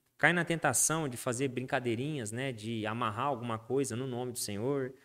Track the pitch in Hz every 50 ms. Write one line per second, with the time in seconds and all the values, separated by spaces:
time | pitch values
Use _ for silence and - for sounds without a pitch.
0 | _ _ _ _ - 156 170 175 160 - 165 160 - 147 117 - - - 156 165
1 | 156 139 120 113 - 131 120 120 139 135 120 123 127 127 147 131 127 123 113 110
2 | 131 151 156 139 113 104 110 120 135 139 123 107 107 113 117 110 104 107 113 120
3 | 123 113 101 117 131 143 139 110 120 120 113 110 113 - 123 139 139 120 113 120
4 | 131 135 120 120 127 127 110 - - - 104 101 113 135 143 139 131 127 127 -